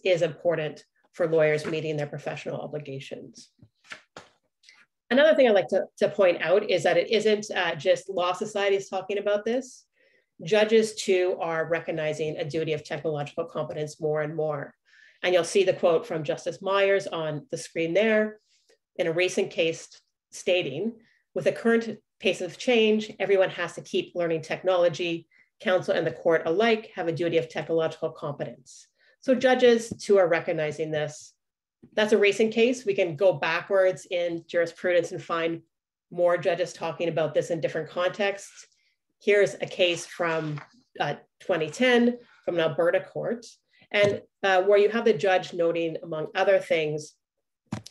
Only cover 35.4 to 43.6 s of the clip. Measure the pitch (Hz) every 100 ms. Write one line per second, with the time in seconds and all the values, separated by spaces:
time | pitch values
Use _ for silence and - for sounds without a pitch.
35.4 | 165 165 - _ _ _ _ 175 175 175
36.4 | 180 170 175 - 165 151 170 160 156 175
37.4 | 156 165 151 165 156 175 180 180 202 196
38.4 | - - - _ _ _ _ _ - 202
39.4 | 190 - 147 - 180 170 - - 170 160
40.4 | 156 147 - _ _ - 151 - - _
41.4 | - 170 156 147 254 240 240 240 - _
42.4 | - 170 160 151 170 185 - 151 151 240
43.4 | - -